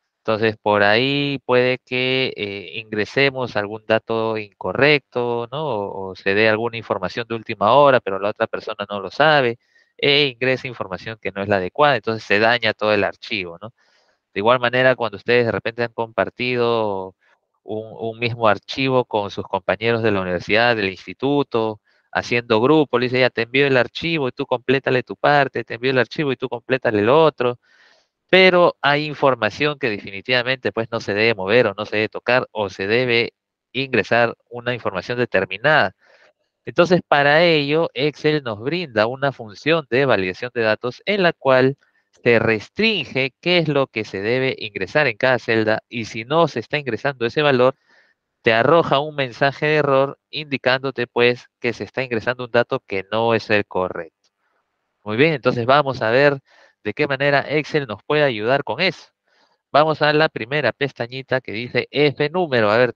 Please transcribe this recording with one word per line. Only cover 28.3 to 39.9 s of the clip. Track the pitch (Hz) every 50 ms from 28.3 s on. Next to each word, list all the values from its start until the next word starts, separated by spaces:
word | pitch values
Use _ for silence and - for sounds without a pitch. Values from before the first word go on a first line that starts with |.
| - 185 185 185 175 180 175 156 - _
hay | - 139 143 147 151
información | 151 143 - - 139 127 117 110 107 - - 143 151 147 139
que | 139 120
definitivamente, | 104 95 - 104 98 98 - - 127 123 117 123 131 - - 110 -
pues, | 113 113 -
no | 120 113
se | - - 98
debe | 104 110 117 113
mover | 98 92 95 110 127 120 104
o | 98
no | 104 107
se | 95 107 107
debe | 110 104
tocar | - 95 - - 123 127 - -
o | - 107 104 95
se | - - 95 101
debe | 110 123 127 123 117 117 117 - - _ _ _ _ _ _ _
ingresar | - 123 135 131 127 113 90 - 117 117 120 113 - - _ -
una | 120 120 117 123 123
información | 113 - 107 98 92 - - 123 123
determinada. | 123 - - 95 95 92 95 101 120 147 156 143 107 95 - _ _ _ _ _ _ _ _ _ _ _ _ _ -
Entonces, | - 120 - 175 165 185 165 - -
para | 156 143 139 143 147 160 175
ello, | 170 160 151 143 143 147 160 165 - -
Excel | 120 139 151 139 - - 151 151 151 135
nos | 120 107 98
brinda | 113 139 165 185 180 139 113 107 107 117
una | 131 135 139 139
función | 127 - 117 107 98 - - 147 160 165 147
de | -